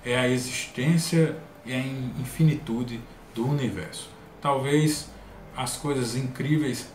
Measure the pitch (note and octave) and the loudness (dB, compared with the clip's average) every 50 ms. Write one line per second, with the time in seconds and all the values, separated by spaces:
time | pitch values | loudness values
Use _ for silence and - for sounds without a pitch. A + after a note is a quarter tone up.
0 | - B2 B2 B2+ B2+ B2 B2+ B2 B2 - - - - - - - D3 D3+ E3+ E3 | -2 0 2 2 4 4 2 2 0 -2 -4 -6 -6 -6 -4 0 2 4 4 4
1 | D#3+ - - E3 D#3+ D3+ - - - - - - - A2+ C3 B2+ C3 C3+ C3+ C3 | 4 4 4 4 4 4 2 -4 -10 -14 -18 -16 -10 -4 -4 -2 -2 -2 -4 -4
2 | B2+ B2 - - B2+ - - - D#3+ D#3 D3 - - - A2+ A#2 B2 A#2+ A#2+ A2+ | -6 -6 -4 -6 -6 -6 2 4 6 6 6 4 -2 -4 -2 -2 -2 -4 -6 -10
3 | - - - - - - - A2+ A#2 C#3 D3 C#3+ C3 A2+ F#2+ F#2+ E2 E2 - - | -10 -12 -18 -20 -20 -12 -6 -4 -2 0 0 0 0 -2 -4 -4 -8 -10 -10 -14
4 | - - - - - - - - - C#3+ C#3 C3+ C3 C#3 C#3+ D3+ D#3 D3+ D3+ - | -14 -14 -16 -20 -20 -20 -20 -4 0 0 0 2 2 2 4 4 4 4 2 0
5 | - - - - - - - - - - - - B2+ B2 - - - D3 C#3+ C3 | -4 -10 -14 -18 -18 -18 -18 -18 -18 -14 -6 -6 -4 -4 -4 -4 -2 -2 0 0
6 | B2 A2+ A#2 C3 C3 B2+ - - - C#3 D3+ D3+ D3+ C3 A#2+ A#2+ - - | 0 -2 -2 -2 -4 -4 -4 -4 0 2 2 2 2 0 -2 -4 -8 -12